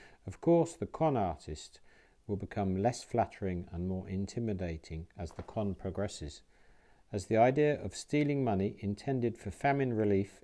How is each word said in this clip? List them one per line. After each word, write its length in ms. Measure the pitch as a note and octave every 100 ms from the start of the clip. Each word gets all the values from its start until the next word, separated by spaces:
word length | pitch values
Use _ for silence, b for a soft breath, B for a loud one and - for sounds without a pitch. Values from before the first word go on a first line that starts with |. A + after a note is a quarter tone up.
| B B -
Of 160 | -
course, 340 | E3 E3+ - -
the 120 | -
con 280 | - D#3 B2+
artist 640 | F#2 D#2+ - D#2 - - - b b b -
will 120 | G2
become 440 | F#2+ G#2+ G2 F#2
less 220 | A2+ B2+
flattering 640 | - A#2+ G2+ - G2 F2 E2+
and 160 | F2 F#2
more 220 | F#2 -
intimidating 960 | F#2+ G2 A#2+ A2+ F#2+ F2 D#2+ - D#2+ E2 -
as 160 | E2+
the 100 | -
con 320 | - - G2+ F2+
progresses. 680 | F#2+ F#2+ G#2 - D2+ - - b b b b b b
As 160 | G#2 -
the 100 | A2
idea 420 | B2 C3+ D3 C#3+
of 120 | G2+ -
stealing 480 | - D3 D3 C#3
money 340 | B2 F#2+ G2+ -
intended 580 | G2+ G2+ - C3 A#2 -
for 140 | G2+
famine 420 | - C#3+ C#3 C3
relief 480 | A2 G#2 G2 G2+ -